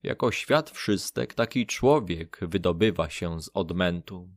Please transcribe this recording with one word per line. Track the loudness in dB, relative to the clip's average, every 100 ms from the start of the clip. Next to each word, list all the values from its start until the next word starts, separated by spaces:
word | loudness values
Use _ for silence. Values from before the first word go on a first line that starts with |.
Jako | -4 0 0
świat | 0 2 2 2
wszystek | -8 0 0 0 -4 -6
taki | 0 0 0 -2
człowiek | 2 4 4 2 -6 -6 -8
wydobywa | -2 0 2 4 2 2 -2
się | -2 -4 -6
z | -4
odmętu. | -4 -2 0 0 0 -6 -14 -16